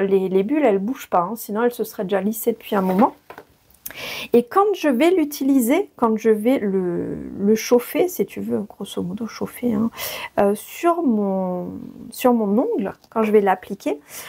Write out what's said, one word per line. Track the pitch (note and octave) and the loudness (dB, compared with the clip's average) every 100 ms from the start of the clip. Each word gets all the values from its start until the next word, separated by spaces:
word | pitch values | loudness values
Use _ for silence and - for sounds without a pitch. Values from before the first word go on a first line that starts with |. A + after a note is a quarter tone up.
les, | F#3+ G3 F#3+ | 2 2 2
les | F#3+ | 0
bulles, | G3 D4+ | 2 2
elles | C4+ G3 | 2 2
bougent | G3+ C4+ - | 0 -6 -2
pas, | F#3 F3 | 0 0
hein, | A3+ | -4
sinon | - G#3 | -6 0
elles | A#3+ | 0
se | A#3+ | 0
seraient | G#3 - | -6 -6
déjà | F#3+ G3 | -4 -2
lissées | G3 A3+ - | -2 -2 -2
depuis | A3+ - | -4 -2
un | G#3 | 0
moment. | F#3 F#3 D4+ - - - - _ _ _ - - - - - | 2 4 2 2 -20 -20 -20 _ _ _ -18 -14 -12 -10 2
Et | A#3+ | 2
quand | A#3+ F#4+ G#4 | 2 2 2
je | F#4+ D#4 | 2 2
vais | A#3 E4 | 4 4
l'utiliser, | F#4 D4 - C4+ C4+ A3+ D#4+ G4+ - | 4 0 -2 2 2 4 2 0 0
quand | A#3 A3 | 0 2
je | A3+ | 2
vais | G#3+ A3 C#4 | 2 2 2
le, | G#3 F#3+ F3+ F3 F3+ - - - | 0 -2 -2 -2 -4 -6 -8 -2
le | G3+ | 2
chauffer, | A3 - A#3+ - D4 F4+ | 2 4 2 2 -2 -2
si | - | -2
tu | G3 - | -6 -6
veux, | G3+ A#3 | -4 -4
grosso | G3+ - G3 - | -6 -10 -10 -8
modo | F3+ F#3+ A3+ | -8 -8 -10
chauffer, | - G3 - A#3+ | -8 -10 -6 -2
hein, | G#3 A3+ - - - - - | 0 -2 -4 -10 -10 -6 0
euh, | G3+ | 2
sur | G#3 - - E4+ E4+ | 0 -6 -4 0 2
mon, | D#4 G#3+ G3 F#3+ F#3 F3+ F3+ - - - - | 2 0 0 -2 -2 -4 -8 -10 -14 -16 -16
sur | - B3+ | -2 2
mon | A#3+ G#3 G#3 | 2 2 2
ongle, | G#4+ G4+ G3 - _ | 2 -2 -4 -8 _
quand | A3+ | -2
je | A3 | 4
vais | G#3 | 4
l'appliquer, | G3 F#3+ - G3 D4 - - - | 4 0 -4 -8 -6 -6 -10 -18